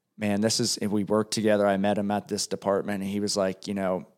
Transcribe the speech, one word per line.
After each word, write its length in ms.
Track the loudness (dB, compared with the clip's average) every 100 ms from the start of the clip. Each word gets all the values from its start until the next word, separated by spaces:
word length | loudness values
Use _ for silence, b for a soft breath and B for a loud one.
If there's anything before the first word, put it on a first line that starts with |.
| _ -6
"Man, 240 | -2 0
this 180 | 2 0
is," 180 | 0 -2
if 80 | -2
we 140 | -2
worked 280 | 2 0 0
together, 340 | 0 2 4 4
I 100 | 4
met 200 | 2 0
him 120 | 0
at 180 | -2 -2
this 200 | -6 -4
department, 540 | -4 0 0 0 -4
and 80 | -4
he 80 | -4
was 160 | -2 0
like, 300 | 0 -2 -6
"You 60 | -2
know 320 | -2 -2 -6